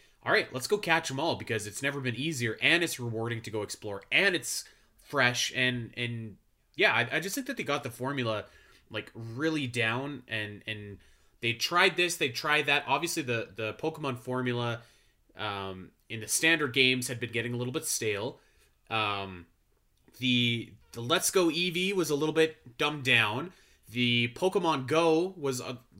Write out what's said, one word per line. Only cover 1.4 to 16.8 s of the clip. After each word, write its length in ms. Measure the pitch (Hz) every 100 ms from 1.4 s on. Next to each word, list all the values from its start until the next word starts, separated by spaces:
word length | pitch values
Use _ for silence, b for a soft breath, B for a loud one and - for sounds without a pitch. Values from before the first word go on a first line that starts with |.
| - 113 101
it's 160 | 98
never 180 | 139 143
been 140 | 127
easier, 420 | 113 151 143 120 107
and 220 | 131 170
it's 160 | 170 -
rewarding 420 | 120 110 113 113
to 80 | 113
go 120 | 107
explore, 420 | 104 - 107 101 -
and 240 | 139 196 170
it's 280 | 117 - B B B _
fresh, 500 | - 143 123 123 - 131
and, 360 | 127 123 113 -
and 400 | 120 117 113 92 _ _ _ -
yeah, 180 | 196
I, 220 | 120 123 156
I 40 |
just 140 | 180
think 120 | 277 262
that 100 | 277
they 60 |
got 200 | 139 143
the 80 | 123
formula, 540 | - 127 143 117 107 - B B B _
like, 200 | 107 -
really 520 | 113 113 117 160 156 127
down, 560 | 120 113 120 143 139 -
and, 340 | 113 104 104 -
and 320 | 104 104 98 b b b _
they 140 | 117
tried 420 | 117 - 175 190 156
this, 200 | 175 170
they 100 | 143
tried 380 | 120 151 151 147
that. 180 | 143 120
Obviously, 360 | 143 165 170
the, 260 | 127 113 104 -
the 160 | 110
Pokemon 440 | 107 160 156 143 120
formula, 640 | 127 127 123 120 120 117 b b b b _ -
um, 520 | 107 101 95 92 87 _ -
in 100 | 113
the 80 | 107
standard 460 | - 160 160 143
games 340 | 127